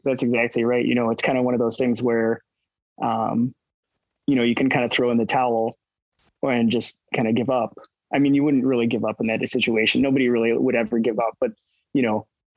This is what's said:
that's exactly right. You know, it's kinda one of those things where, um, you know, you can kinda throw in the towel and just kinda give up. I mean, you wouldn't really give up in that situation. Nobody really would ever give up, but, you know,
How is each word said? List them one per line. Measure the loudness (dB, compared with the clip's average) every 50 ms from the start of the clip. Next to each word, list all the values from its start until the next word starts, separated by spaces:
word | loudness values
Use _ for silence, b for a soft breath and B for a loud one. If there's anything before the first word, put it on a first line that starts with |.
| -2
that's | -2 -2 0
exactly | 0 0 0 0 0 0 0 0 0
right. | 0 0 0 0
You | 0 0
know, | 0 0 0
it's | -2 -2 -2
kinda | -2 0 0
one | 0 0 0
of | 0
those | 0 -2 -2 -2
things | 0 -2 0 0 0
where, | 0 0 2 0 0 -2 -4 -6 _ _ _ _ _ _ _ _ _ _ -8
um, | -4 -4 -2 -2 -2 -2 0 0 -2 -2 -4 _ _ _ _ _ _ _ _ _ _ _ _ _ _ 0
you | 2
know, | 2 2
you | 2 2
can | 2 0 0
kinda | 0 0 0 -2
throw | 0 0 0 2
in | 2 0
the | 0
towel | 0 0 0 0 0 0 0 -2 -4 -6 -10 _ _ _ _ _ _ _ -20 -20 _ _ _ -2
and | 0 0 2 2 2
just | 2 0 -2 -4 -8 -12 _ _ -4
kinda | -2 -2 0 0
give | 0 0 0
up. | 0 -2 -2 -4 -8 -14 -20 -20 _ _ _ _ -2
I | 0
mean, | 2 2 2
you | 2 2
wouldn't | 2 2 2 2
really | 2 0 0 0
give | 0 0 -2 -2
up | -4 -4 -4
in | -4 -4
that | -2 -2 -4 -4
situation. | -2 -2 -2 0 0 0 0 0 2 2 2
Nobody | 2 2 2 2 2
really | 2 2 2 2 0
would | 0 0 0 0
ever | 0 -2 0 -2 -2
give | 0 0 0 -2
up, | -2 -4 -2 _
but, | -4 -4 -4 _ _ _ _ _ _ _ -2
you | -2 0
know, | 0 -2 -4 -6 -8 _ _ _ _ _